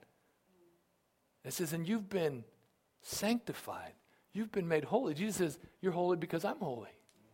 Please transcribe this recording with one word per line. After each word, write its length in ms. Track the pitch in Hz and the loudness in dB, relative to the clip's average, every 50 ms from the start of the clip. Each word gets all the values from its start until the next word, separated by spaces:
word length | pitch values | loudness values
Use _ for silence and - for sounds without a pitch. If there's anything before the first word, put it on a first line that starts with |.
| - _ _ _ _ _ _ _ _ _ _ _ - _ _ _ _ _ _ _ _ _ _ _ _ _ _ _ - 135 | -18 _ _ _ _ _ _ _ _ _ _ _ -20 _ _ _ _ _ _ _ _ _ _ _ _ _ _ _ -10 -8
It 60 | 131 | -4
says, 180 | - 180 151 160 | -2 -2 -2 -2
"And 160 | 165 165 165 | -2 0 0
you've 200 | 220 233 202 190 | 0 -2 -2 -2
been 360 | 202 190 165 151 139 123 113 - - _ _ _ _ _ _ _ _ _ - | 0 2 2 2 0 -2 -8 -12 -18 _ _ _ _ _ _ _ _ _ -10
sanctified." 920 | - - - - 208 240 240 - - 147 - - 107 98 92 90 85 - - _ _ _ _ _ _ - | -8 -4 0 2 2 2 2 0 -4 -8 -8 -8 -8 -10 -8 -10 -12 -14 -18 _ _ _ _ _ _ -4
You've 200 | 190 226 214 - | -4 -4 -2 0
been 160 | 202 175 170 | 0 2 4
made 160 | 165 156 143 | 2 2 4
holy. 300 | 127 185 233 269 190 147 | 4 2 2 4 2 0
Jesus 220 | 143 196 220 190 | 0 0 0 2
says, 220 | - 180 160 139 - - - - _ | 2 2 0 0 -4 -12 -20 -12 _
"You're 120 | - 185 165 | 0 0 2
holy 240 | 170 180 180 180 | 2 4 4 2
because 280 | 170 160 170 - 165 160 | 2 0 0 0 0 0
I'm 140 | - 302 302 | 0 0 -2
holy. 320 | 220 147 127 117 101 - - - _ - _ _ - - | -2 -4 -4 -4 -8 -12 -16 -20 _ -20 _ _ -20 -20